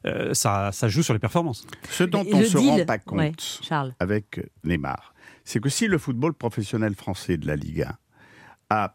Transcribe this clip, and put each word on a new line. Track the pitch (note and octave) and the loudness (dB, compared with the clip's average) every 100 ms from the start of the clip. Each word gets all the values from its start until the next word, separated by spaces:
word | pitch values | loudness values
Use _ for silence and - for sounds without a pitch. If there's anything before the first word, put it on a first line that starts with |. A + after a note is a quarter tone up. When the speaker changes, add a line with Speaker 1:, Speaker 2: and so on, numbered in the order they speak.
| - | -4
Speaker 1:
euh, | - - | -2 -2
ça, | C#3 A#2 G2+ G2+ | 0 2 2 0
ça | G2 A#2 | 0 0
joue | B2 | 2
sur | E3 | 2
les | A2 | 0
performances. | A#2 E3+ E3+ A#2 - - - | 0 0 -2 -4 -10 -18 -10
Speaker 2:
Ce | - | -2
dont | F3+ G3+ | 0 2
Speaker 3:
Et | F#3+ | 4
Speaker 2:
on | G3 | 4
Speaker 3:
le | |
Speaker 2:
se | A3 F#3 | 6 6
Speaker 3:
deal, | C#4 | 6
Speaker 2:
rend | A3+ | 4
pas | E3 A2 | 2 -2
compte | - - | -2 -2
Speaker 3:
ouais, | D#3 D#3+ - - | -2 -2 -10 -10
Charles. | - D#3 C3 C3 | -4 -2 -2 -2
Speaker 2:
avec | F2+ G#2 G2+ - - _ | -2 -2 -4 -10 -12 _
Neymar, | D#2 E2+ C#2 C2 - _ - - | -2 -2 -2 -6 -10 _ -20 -20
c'est | - A#2+ | -4 -2
que | B2+ | 0
si | - A3 | 0 2
le | E3+ | 0
football | - A#2+ D#3 | 0 -2 0
professionnel | D3+ A#2 - G2+ A2+ A2 | 0 -4 -4 -4 0 -2
français | G2 - F#2 - F2 | -2 -6 -8 -2 -2
de | D2 | 0
la | D2+ | -4
Ligue | D2+ D#2 C#2 | -4 -4 -6
un | - _ _ - - - - - | -6 _ _ -20 -20 -20 -16 -2
a | G#2+ G2+ | -2 -2